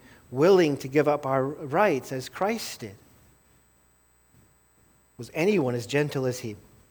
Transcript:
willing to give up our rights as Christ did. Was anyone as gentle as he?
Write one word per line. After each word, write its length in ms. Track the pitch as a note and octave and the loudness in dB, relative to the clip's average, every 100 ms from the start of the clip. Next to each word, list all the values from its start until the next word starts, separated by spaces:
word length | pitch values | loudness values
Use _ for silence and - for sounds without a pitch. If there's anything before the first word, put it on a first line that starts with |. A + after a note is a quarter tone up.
| - - - | -18 -20 -10
willing 460 | B2+ E3 F#3+ D#3+ C#3 | 2 6 6 6 0
to 100 | C3+ | -2
give 200 | C#3 D3 | 0 2
up 160 | D3 | 0
our 200 | C3+ C3+ | 0 0
rights 680 | C3 D3+ C#3+ D3+ G#3+ C#3 - | 0 -4 -4 0 2 0 -4
as 160 | C3 B2+ | -10 -10
Christ 520 | - F#3+ A3+ - - | -4 -4 -4 -8 -12
did. 160 | A2 F#2+ - _ _ _ _ _ _ _ _ _ _ _ _ _ _ _ _ _ _ _ _ - | -14 -16 -20 _ _ _ _ _ _ _ _ _ _ _ _ _ _ _ _ _ _ _ _ -18
Was 140 | A#2 | -12
anyone 420 | - F3+ G#3 C3 | -2 0 2 0
as 120 | A#2+ A2 | -2 -2
gentle 400 | C#3+ D3 C#3+ C3 | -2 0 -2 -2
as 140 | A#2+ | -4
he? 160 | A#2 G#2 - - _ | -8 -12 -18 -20 _